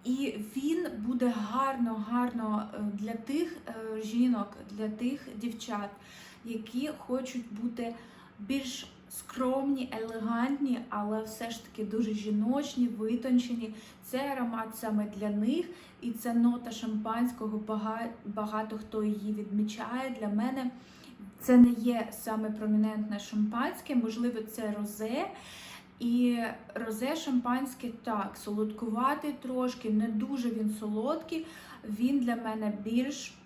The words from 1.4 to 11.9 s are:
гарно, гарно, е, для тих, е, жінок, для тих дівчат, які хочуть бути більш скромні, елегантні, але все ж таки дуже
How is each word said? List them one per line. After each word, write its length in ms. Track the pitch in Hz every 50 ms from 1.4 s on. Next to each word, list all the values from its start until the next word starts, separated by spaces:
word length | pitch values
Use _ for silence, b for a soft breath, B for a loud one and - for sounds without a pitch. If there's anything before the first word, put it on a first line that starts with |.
| 208 202
гарно, 540 | 220 254 269 269 269 247 240 226 220 220 208 220
гарно, 600 | 240 247 247 247 240 240 220 214 214 214 214 214 -
е, 60 | 214 214 208 202
для 200 | 202 208 220 233
тих, 440 | 226 - - 277 311 349 339 - - - -
е, 340 | 233 226 220 220 220 220
жінок, 460 | 220 208 226 240 247 254 240 208 202 202 - - - 202
для 180 | 202 208 220 214
тих 380 | 214 214 247 247 285 285 - - -
дівчат, 540 | 208 226 233 220 220 - - 220 208 202 202 - - B B B B B B B B B
які 440 | 233 226 226 220 - - 247 285 302 - -
хочуть 560 | - - 254 262 247 - - 247 226 - 208 208
бути 340 | 233 240 233 - 233 233 233 B B B B B B B B B
більш 480 | 208 190 269 277 262 247 - - - - - - - -
скромні, 840 | - - - - - 247 262 254 262 269 269 277 277 262 247 247 - 220
елегантні, 760 | 220 226 226 226 214 220 233 233 240 269 285 285 294 269 247 233 233 -
але 340 | - 208 208 214 214 220 220
все 260 | 214 - - 233 226
ж 140 | 233 - -
таки 180 | - - - 220
дуже 300 | 196